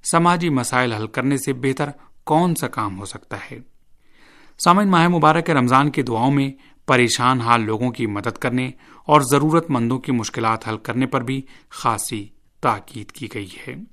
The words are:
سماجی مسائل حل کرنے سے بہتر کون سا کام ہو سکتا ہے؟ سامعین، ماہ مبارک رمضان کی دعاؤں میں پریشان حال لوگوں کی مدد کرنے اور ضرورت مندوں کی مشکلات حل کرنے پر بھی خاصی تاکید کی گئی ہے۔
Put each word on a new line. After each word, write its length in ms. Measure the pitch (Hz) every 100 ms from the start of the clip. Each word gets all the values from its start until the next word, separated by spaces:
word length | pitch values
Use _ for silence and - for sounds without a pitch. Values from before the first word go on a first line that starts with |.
سماجی 460 | - 170 170 175 175
مسائل 440 | 135 120 127 127
حل 140 | 110 107
کرنے 300 | - 127 139
سے 160 | 143
بہتر 360 | 127 135 131 143 - - -
کون 320 | - 156 180 160
سا 120 | 123
کام 320 | - 107 95
ہو 60 | 98
سکتا 320 | - _ 104 -
ہے؟ 80 | 117 - _ _ - _ - - - - -
سامعین، 300 | - 185 208
ماہ 180 | 180 170
مبارک 420 | 175 156 160 165
رمضان 420 | 151 123 131 147
کی 100 | 151
دعاؤں 300 | 131 113 127
میں 200 | 139 135 135 - _ -
پریشان 540 | 127 120 - 123 131
حال 200 | 117 120
لوگوں 300 | 107 110 123
کی 140 | 113 113
مدد 320 | 101 101 -
کرنے 340 | 127 123 127 127 - - -
اور 160 | 151
ضرورت 480 | 131 143 151 165 165
مندوں 300 | 131 117 127
کی 120 | -
مشکلات 560 | 127 107 - 113 113 -
حل 100 | 110
کرنے 280 | - 117 131
پر 160 | 135
بھی 200 | 117 135 131 - _
خاصی 580 | - 127 107 - 110 101 - _ _
تاکید 480 | 127 107 - 131 101
کی 160 | - 110
گئی 160 | 113 98 - -
ہے۔ 80 | 135 226